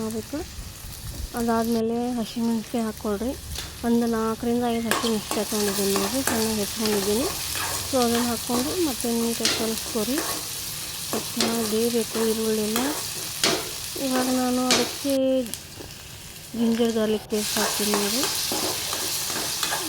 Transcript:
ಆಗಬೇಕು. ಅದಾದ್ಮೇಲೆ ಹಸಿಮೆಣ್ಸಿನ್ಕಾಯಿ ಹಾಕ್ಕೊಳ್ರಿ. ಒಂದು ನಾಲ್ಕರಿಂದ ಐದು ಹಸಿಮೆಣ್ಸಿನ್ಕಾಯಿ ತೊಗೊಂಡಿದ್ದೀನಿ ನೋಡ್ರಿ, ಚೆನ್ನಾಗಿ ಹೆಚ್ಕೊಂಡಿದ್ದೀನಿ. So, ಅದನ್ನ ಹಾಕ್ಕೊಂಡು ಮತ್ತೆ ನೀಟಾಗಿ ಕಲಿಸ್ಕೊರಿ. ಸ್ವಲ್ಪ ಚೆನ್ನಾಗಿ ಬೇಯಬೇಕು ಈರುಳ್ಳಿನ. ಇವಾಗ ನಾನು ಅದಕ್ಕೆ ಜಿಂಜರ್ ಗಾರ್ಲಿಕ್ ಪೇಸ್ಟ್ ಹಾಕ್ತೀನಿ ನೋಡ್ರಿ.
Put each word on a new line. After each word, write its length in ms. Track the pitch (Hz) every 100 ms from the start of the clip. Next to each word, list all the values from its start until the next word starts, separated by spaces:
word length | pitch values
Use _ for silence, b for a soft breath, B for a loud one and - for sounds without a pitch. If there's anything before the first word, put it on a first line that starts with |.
| 220
ಆಗಬೇಕು. 340 | 226 - 294 349 - - - - - - - - 240
ಅದಾದ್ಮೇಲೆ 580 | 233 226 226 226 226 233 240 247
ಹಸಿಮೆಣ್ಸಿನ್ಕಾಯಿ 680 | 214 240 233 226 208 240 220
ಹಾಕ್ಕೊಳ್ರಿ. 440 | - 220 202 233 285 - - - - 233
ಒಂದು 180 | 233 233 220
ನಾಲ್ಕರಿಂದ 480 | 220 220 233 240 240
ಐದು 100 | 233 226
ಹಸಿಮೆಣ್ಸಿನ್ಕಾಯಿ 580 | - 233 214 - - 202
ತೊಗೊಂಡಿದ್ದೀನಿ 420 | 214 202 196 196 196
ನೋಡ್ರಿ, 220 | 196 262 262
ಚೆನ್ನಾಗಿ 300 | 226 220 220
ಹೆಚ್ಕೊಂಡಿದ್ದೀನಿ. 640 | 196 - 220 208 190 214 359 - - - - - -
So, 60 | 262 240
ಅದನ್ನ 200 | 233 240
ಹಾಕ್ಕೊಂಡು 540 | 226 - 240 277 370 320
ಮತ್ತೆ 200 | 226 240 233
ನೀಟಾಗಿ 320 | 233 233 220 -
ಕಲಿಸ್ಕೊರಿ. 580 | 226 226 - 226 208 294 - - - - - - - - -
ಸ್ವಲ್ಪ 180 | 220 - 233
ಚೆನ್ನಾಗಿ 300 | 226 233 214
ಬೇಯಬೇಕು 480 | 214 233 233 214 220 226
ಈರುಳ್ಳಿನ. 480 | 220 220 220 214 226 269 302 - - - - - 370 - - - - 269
ಇವಾಗ 220 | 254 254 254
ನಾನು 200 | 254 247 254
ಅದಕ್ಕೆ 420 | 240 240 - 285 269 262 262 233 - - - - - - - - - - 220
ಜಿಂಜರ್ 340 | 233 226 233 226
ಗಾರ್ಲಿಕ್ 280 | 214 214 -
ಪೇಸ್ಟ್ 260 | 214 208 220
ಹಾಕ್ತೀನಿ 320 | 208 - 208
ನೋಡ್ರಿ. 320 | 202 202 233 330 - - - - - - - - - - - - - - -